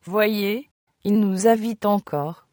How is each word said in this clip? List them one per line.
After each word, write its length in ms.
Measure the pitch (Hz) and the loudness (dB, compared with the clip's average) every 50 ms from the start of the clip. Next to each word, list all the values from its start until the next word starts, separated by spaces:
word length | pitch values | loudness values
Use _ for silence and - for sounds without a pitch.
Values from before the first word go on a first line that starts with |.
| _ | _
Voyez, 680 | 175 185 214 214 214 220 208 202 196 208 240 294 _ _ _ _ _ _ _ _ | -4 -2 0 0 0 0 -2 -2 -2 -4 -6 -8 _ _ _ _ _ _ _ _
il 160 | 202 208 220 | 0 2 2
nous 260 | 208 196 190 185 196 | 2 2 0 2 4
invite 380 | 226 226 226 214 233 220 - - | 4 4 4 0 -6 -6 -2 -2
encore. 640 | 208 208 208 - - - 147 143 156 165 - _ _ | 0 0 0 -2 -4 -6 -6 -6 -6 -8 -12 _ _